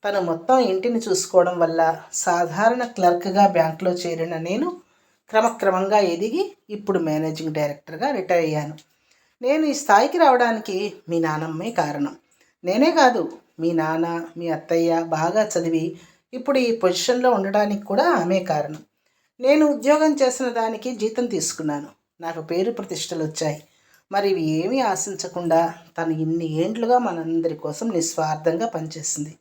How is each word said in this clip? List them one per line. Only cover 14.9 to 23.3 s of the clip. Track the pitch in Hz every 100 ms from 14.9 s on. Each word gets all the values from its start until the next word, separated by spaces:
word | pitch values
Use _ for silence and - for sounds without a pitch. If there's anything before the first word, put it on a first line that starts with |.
| 165
బాగా | 165 156 165 208 214
చదివి | 175 165 165 165 - - _ _
ఇప్పుడు | 254 247 269
ఈ | 240 226
పొజిషన్లో | 185 180 - 254 254
ఉండడానికి | 220 196 202 208 202
కూడా | - 202 330
ఆమె | 277 170 190
కారణం. | 185 156 147 151 - _ _ _ _ _
నేను | 254 302 302
ఉద్యోగం | 277 240 302 311
చేసిన | 285 262 254 247
దానికి | 226 226 226 254 240
జీతం | 214 220 247
తీసుకున్నాను. | 190 151 - 160 147 143 _ _ _
నాకు | 165 165
పేరు | 156 170 196
ప్రతిష్టలు | 233 196 160 - 165
వచ్చాయి. | 156